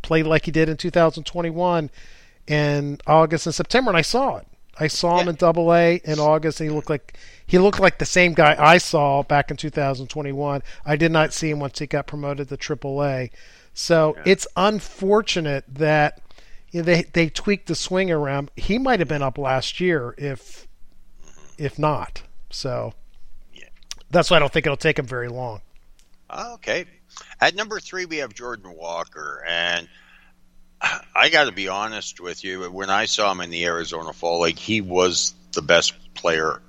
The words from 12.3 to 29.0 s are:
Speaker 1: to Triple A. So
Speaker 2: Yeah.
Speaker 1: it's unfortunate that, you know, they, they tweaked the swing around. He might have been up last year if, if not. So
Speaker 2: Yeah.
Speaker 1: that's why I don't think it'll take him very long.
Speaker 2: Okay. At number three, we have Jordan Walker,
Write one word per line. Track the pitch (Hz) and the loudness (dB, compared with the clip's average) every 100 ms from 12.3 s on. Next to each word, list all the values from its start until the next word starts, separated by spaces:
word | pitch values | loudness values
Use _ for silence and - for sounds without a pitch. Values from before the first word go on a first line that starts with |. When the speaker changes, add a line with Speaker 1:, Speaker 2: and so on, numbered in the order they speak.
| 143 139 | -6 -8
Speaker 1:
to | 139 | -10
Triple | - 147 139 139 | -6 -6 -4 -2
A. | 143 131 127 - - - - | -2 -2 -6 -12 -20 -20 -18
So | - - 165 156 151 | -12 2 4 4 2
Speaker 2:
Yeah. | 160 | 2
Speaker 1:
it's | 190 - - | 2 2 0
unfortunate | 196 214 - - 190 208 208 180 151 139 - | 2 2 -8 -6 2 2 2 -2 -2 -4 -6
that, | 135 156 151 147 - - - - - - | -2 2 4 2 -2 -18 -18 -16 -18 -8
you | 170 | -2
know, | |
they, | 165 170 | 2 2
they | 170 165 165 | 2 0 0
tweaked | - - 196 - | 0 -2 -2 -2
the | |
swing | 165 - 185 190 | -6 -2 0 2
around. | 156 143 139 143 - | 0 0 -2 -6 -4
He | - 214 | -2 0
might | 269 220 | 2 2
have | 151 | 0
been | 151 | 0
up | 139 123 | -2 -2
last | 139 131 - - | -2 -2 -2 -2
year | 180 160 120 110 | 0 0 -2 -8
if, | 143 131 - - - - - - - - - - - - | -8 -8 -12 -16 -16 -16 -18 -18 -20 -18 -18 -18 -18 -8
if | 143 - | -8 -2
not. | 151 143 - - - - - | -2 -2 -6 -12 -12 -14 -12
So | - 135 123 113 - - - - - - | -8 -6 -6 -8 -12 -20 -16 -12 -12 -14
Speaker 2:
Yeah. | - - - - - - | -20 -18 -20 -16 -16 0
Speaker 1:
that's | 170 151 | 2 4
why | 170 | 4
I | |
don't | 143 | 4
think | 165 151 | 0 -2
it'll | 139 | 0
take | 160 151 | 0 0
him | 127 | -4
very | 123 120 | -8 -8
long. | 120 123 104 - - - - - - _ | -8 -10 -10 -16 -20 -20 -20 -20 -20 _
Speaker 2:
Okay. | - 226 233 - 143 175 _ _ - - - | -12 -12 -12 -6 -4 -6 _ _ -20 -20 0
At | 143 | 0
number | 180 214 208 | 0 -8 -8
three, | - 185 180 | -10 -12 -8
we | 160 | -8
have | 127 | -8
Jordan | 101 123 113 95 | -10 -12 -14 -16
Walker, | 82 85 85 | -12 -8 -8